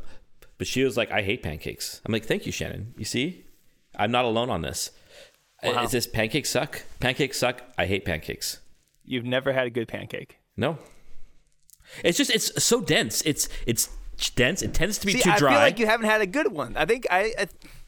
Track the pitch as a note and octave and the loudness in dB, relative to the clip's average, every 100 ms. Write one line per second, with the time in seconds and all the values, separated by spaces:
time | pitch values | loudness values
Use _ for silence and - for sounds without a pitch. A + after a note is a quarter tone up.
0 | - - - - - - - B2+ C3+ B2 | -8 -8 -14 -20 -16 -10 -4 0 2 2
1 | G#2+ G#2+ G2 A2+ F2 D2+ - - - - | 0 0 0 -2 -4 -8 -8 -8 -10 -8
2 | - A2 - G3 - - - F#2 G#2+ - | -2 -2 0 -2 -2 -6 -6 -8 -10 -10
3 | G#2+ A#2+ D3+ F3 - - _ _ _ - | -4 -2 -2 -6 -18 -20 _ _ _ -2
4 | G#2 B2 B2 A2 B2+ F#2+ D2 C#2 - - | 0 2 2 2 0 -2 -4 -6 -8 -10
5 | - - - _ _ _ - A#2+ A#2+ A#2+ | -20 -20 -20 _ _ _ -2 0 0 0
6 | - - A2 D3+ - B2 D3+ - - - | 0 0 0 0 0 -2 -2 -6 -12 -4
7 | B2 B2+ C3+ - B2 B2+ - - F2+ G2 | 0 2 0 0 0 -2 -6 -2 0 0
8 | - D#2 - - - - - - _ _ | 0 -4 -4 -8 -8 -10 -14 -20 _ _
9 | - B2+ A#2+ B2+ C#3 C3 B2 A#2 A2+ G2 | -6 -4 -2 0 0 0 0 -2 -4 -6
10 | G#2+ - - - _ - B2+ E3 - - | -8 -12 -12 -20 _ -4 -4 -4 -12 -20
11 | - - - - _ _ _ - - - | -10 -10 -10 -14 _ _ _ -20 -20 -2
12 | - F3 B3+ A3+ - - - A#3+ D#3+ F3 | 0 2 2 2 0 0 2 2 4 2
13 | - - D#3 C#3+ - - - A2+ - - | 2 0 0 0 -2 -4 -2 0 -2 -6
14 | - - - - B2+ F#3+ A2 - G3+ G#3 | -10 -6 -2 2 2 2 0 2 2 0
15 | G3 A#3+ A#3 G#3 C#3+ A#2+ A2 G#3 G#3+ A3+ | 0 4 6 6 6 8 6 4 2 2
16 | G#3+ A3 G3 C4+ D#4 D#3+ A#2 A2+ D#3 B3+ | 4 2 2 0 0 -2 -4 0 0 0
17 | - F3+ A3 - G3+ - - - | 2 2 2 -2 -6 -8 -20 -20